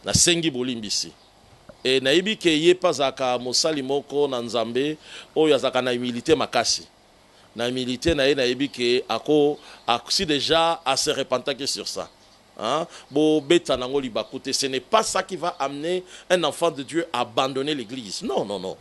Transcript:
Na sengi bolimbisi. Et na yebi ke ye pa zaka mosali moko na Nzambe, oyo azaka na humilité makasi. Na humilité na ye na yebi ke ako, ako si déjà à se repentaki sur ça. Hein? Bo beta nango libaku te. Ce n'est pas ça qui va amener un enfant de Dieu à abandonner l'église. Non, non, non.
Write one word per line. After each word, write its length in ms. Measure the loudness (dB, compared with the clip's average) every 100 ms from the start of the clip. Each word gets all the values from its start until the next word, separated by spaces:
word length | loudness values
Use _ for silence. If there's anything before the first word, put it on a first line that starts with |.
Na 120 | -2
sengi 360 | 2 2 2 0
bolimbisi. 600 | -2 -4 -6 -6 -6 -6 -12 -20 _ _ -20 -20 -6
Et 160 | 0 2
na 140 | 4
yebi 240 | 2 2 0
ke 100 | 2
ye 240 | 4 4
pa 220 | 4 2
zaka 420 | 0 -2 0 -2 -2
mosali 460 | -2 0 0 0
moko 440 | -2 -4 -2 0 0
na 140 | 0
Nzambe, 560 | -4 -2 -2 -2 -2 -4 -10 -18 -6
oyo 200 | 2 4
azaka 280 | 4 2 0
na 100 | 0
humilité 420 | -2 -2 -4 2
makasi. 540 | 2 2 0 0 -2 -6 _ _ _ _ _ -16
Na 140 | -6 -4
humilité 460 | -2 -2 -2 0
na 120 | 2 4
ye 80 |
na 120 | 4 2
yebi 240 | 0 -2
ke 340 | -2 2 2 0
ako, 520 | -2 2 4 4 2 -8 -6 0
ako 240 | 0 0
si 140 | -2
déjà 560 | 0 0 2 2 2 0
à 140 | -2 0
se 140 | 0
repentaki 580 | -2 -2 -2 -2 -6 -6
sur 180 | -6 -8
ça. 220 | -8 -10 -14 -20 _ _ -6
Hein? 280 | -2 -2 -4 -10 -4
Bo 280 | 2 4 4
beta 340 | 4 2 2 -2
nango 240 | -2 -4
libaku 380 | -2 -4 -6 -8
te. 120 | -6
Ce 140 | -4
n'est 160 | -2 -4
pas 220 | 0 0
ça 200 | 2 -2
qui 140 | -4 -6
va 180 | -6 -4
amener 440 | -6 -4 -4 -4 -6 -12 0
un 120 | 2
enfant 280 | 2 0 0
de 120 | 0
Dieu 240 | -4 -4 -2
à 80 | -2
abandonner 540 | -2 0 0 0 -4
l'église. 480 | -4 -6 -10 -10 -8
Non, 240 | -4 -4 -2
non, 120 | -4
non. 200 | -6 -10